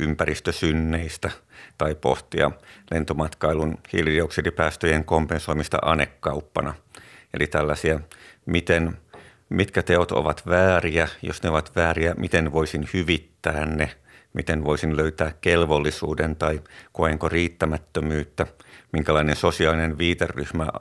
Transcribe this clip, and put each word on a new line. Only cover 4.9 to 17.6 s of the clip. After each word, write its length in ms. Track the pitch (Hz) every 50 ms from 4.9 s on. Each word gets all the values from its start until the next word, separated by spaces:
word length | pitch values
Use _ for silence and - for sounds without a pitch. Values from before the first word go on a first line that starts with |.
| 78 78 78
kompensoimista 760 | - 85 80 78 73 85 78 - - 76 76 76 - - -
anekauppana. 920 | - 78 82 76 71 - - _ - 82 71 76 - - - 78 71 71 - - _ _ - - - - - - - _ -
Eli 120 | - 73
tällaisia, 540 | 73 - 76 73 73 76 - - 80 80 76 78 - - - - - - _ _
miten, 500 | - 85 85 - - 87 85 82 82 - - - _ - - - - - _ _ -
mitkä 340 | 90 90 98 - - 90
teot 300 | 82 - 87 87 87 -
ovat 300 | 95 - 76 78 76 - -
vääriä, 640 | 82 87 90 92 95 92 85 - 85 78 82 80 78 - -
jos 200 | - 80 78 -
ne 80 | - 87
ovat 260 | 78 78 76 - -
vääriä, 380 | 90 85 82 80 80 82 85 85 -
miten 340 | - 90 - 85 80 76
voisin 360 | 71 80 78 76 - 76 76 - -
hyvittää 720 | 92 90 78 85 76 - - _ _ - 82 78 76 78
ne, 240 | 78 78 78 76 - - - _ - - - _ _
miten 320 | - - 80 82 80 78 76
voisin 320 | 73 76 71 - 80 78
löytää 360 | 73 78 78 78 - 80 78 78 -
kelvollisuuden 960 | - 87 85 85 85 76 76 73 73 76 - - - 73 76 76 80 80 80
tai 240 | - 78 78 78 76 - - - - - -
koenko 360 | - - 82 80 78 78 85 78
riittämättömyyttä, 1160 | 85 85 87 82 - -